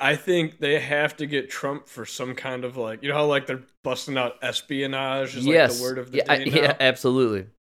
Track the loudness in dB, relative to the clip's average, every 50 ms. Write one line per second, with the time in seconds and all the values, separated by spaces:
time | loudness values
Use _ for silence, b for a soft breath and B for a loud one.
0 | 2 2 2 0 0 0 2 2 2 -2 -4 -4 0 0 0 0 0 0 0 0
1 | 0 0 -2 -4 -6 -4 -2 -4 -4 -4 -8 -6 -6 -6 -6 -6 -10 -16 -14 -14
2 | -12 -12 -10 -8 -8 -8 -8 -8 -8 -8 -8 -6 -8 -8 -6 -6 -8 -8 -8 -6
3 | -4 -2 2 2 4 4 2 2 0 -2 -8 -8 -10 _ _ _ -6 -4 -4 -4
4 | -4 -4 -2 0 0 -2 -2 -4 -6 -4 -4 -4 -6 -6 -4 -4 -4 -4 -4 -4
5 | -2 -2 -2 -2 -4 -4 -4 -2 2 4 6 6 6 6 4 0 -2 -4 -4 -4
6 | -6 -4 -2 0 2 2 2 2 2 2 2 4 4 4 4 4 2 2 2 2
7 | 2 2 4 4 2 2 0 -2 -6 -8 _ _